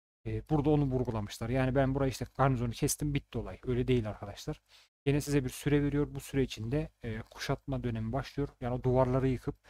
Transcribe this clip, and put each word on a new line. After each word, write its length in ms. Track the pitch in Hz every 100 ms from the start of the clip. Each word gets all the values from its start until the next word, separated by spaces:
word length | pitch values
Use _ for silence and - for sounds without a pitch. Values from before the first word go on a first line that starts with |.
| _ _ 110
E, 240 | 110 -
burada 200 | 151 139
onu 140 | 147
vurgulamışlar. 680 | 139 127 120 110 101 - 117
Yani 260 | 131 131 131
ben 200 | 131 135
burayı 160 | 135
işte 140 | - 123 -
garnizonu 340 | 135 123 120
kestim, 420 | - 143 - 147
bitti 240 | 143 - 120
olay. 220 | 98 95
Öyle 240 | 131 120 123
değil 220 | 123 107
arkadaşlar. 520 | 95 101 98 - 151 _ - _ _ 139
Gene 160 | 143
size 220 | 143 143 127
bir 40 |
süre 340 | - 143 143
veriyor. 320 | 143 143 135 139
Bu 40 |
süre 240 | - 135
içinde, 460 | 127 - 113 147 156 _
e, 180 | 120 110
kuşatma 640 | - - - 135 - 131
dönemi 280 | 123 113 110
başlıyor. 380 | 135 - - 139 -
Yani 140 | 123 123
o 80 |
duvarları 440 | 127 127 127 131 131
yıkıp 280 | 120 - -